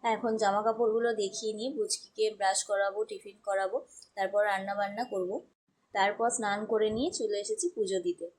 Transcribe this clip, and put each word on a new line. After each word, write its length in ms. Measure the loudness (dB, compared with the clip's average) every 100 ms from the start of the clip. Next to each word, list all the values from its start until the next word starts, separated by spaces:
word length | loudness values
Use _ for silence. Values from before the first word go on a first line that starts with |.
| 0
এখন 180 | 0 0 2
জামা 260 | 2 4
কাপড়গুলো 480 | 2 2 2 2 2 0
দেখিয়ে 300 | -2 -4 -4
নিয়ে 180 | -4 -4 -2
বুচকিকে 480 | -2 -4 -8 -2 -2 2
ব্রাশ 200 | 0 0 0
করাবো, 280 | 0 0 0
টিফিন 320 | -4 -6 -14 -14
করাবো, 320 | -2 0 0 -2 -6 -20 -18
তারপর 260 | -4 0 2
রান্না 300 | 2 2 -2
বান্না 300 | -2 -2 -2 -4
করব, 180 | -2 -2 -4 -8 _ _ _ _
তারপর 340 | 0 2 4 0
স্নান 300 | 2 -2 -2 0
করে 220 | 2 2
নিয়ে 200 | 2 -2 -2
চলে 180 | -2 -2
এসেছি 220 | -2 -2 -2
পুজো 240 | -2 0 0
দিতে। 260 | 0 -4 -6